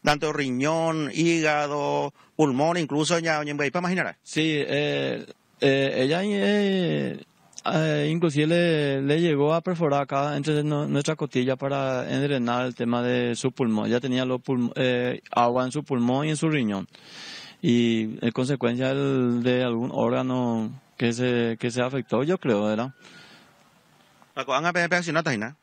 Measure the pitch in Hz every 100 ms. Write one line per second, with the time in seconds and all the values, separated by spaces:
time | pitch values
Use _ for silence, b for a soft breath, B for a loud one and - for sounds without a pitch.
0 | - 147 156 147 139 123 143 165 165 160
1 | 147 156 165 165 156 147 147 147 143 147
2 | 143 - b - 151 127 156 175 143 143
3 | 151 170 165 151 147 147 143 180 180 180
4 | 120 - - - 160 151 - 139 147 143
5 | 135 123 - - _ - 143 135 139 -
6 | 131 165 208 202 196 208 202 190 170 147
7 | 139 - - _ _ - - 156 156 151
8 | 147 165 165 143 151 175 175 156 143 135
9 | 139 151 170 143 147 165 175 170 160 143
10 | 139 139 147 147 143 151 151 147 147 143
11 | 143 156 147 131 127 131 139 139 135 127
12 | 120 131 143 139 120 120 127 120 120 120
13 | 123 123 120 117 131 - 120 107 107 120
14 | 131 127 127 127 - 127 120 - 127 123
15 | 123 123 - - 120 123 127 135 143 131
16 | 120 131 151 151 160 151 110 98 - B
17 | B B B B B B 170 120 117 113
18 | 110 110 113 120 127 139 117 123 131 139
19 | 139 135 123 120 120 123 127 113 131 -
20 | 117 127 127 127 123 113 110 131 _ -
21 | 120 117 127 120 117 113 123 120 123 135
22 | 113 113 143 185 143 104 104 107 131 -
23 | B B B B B B _ _ _ _
24 | _ _ _ - 131 135 170 175 170 175
25 | 170 156 156 117 113 151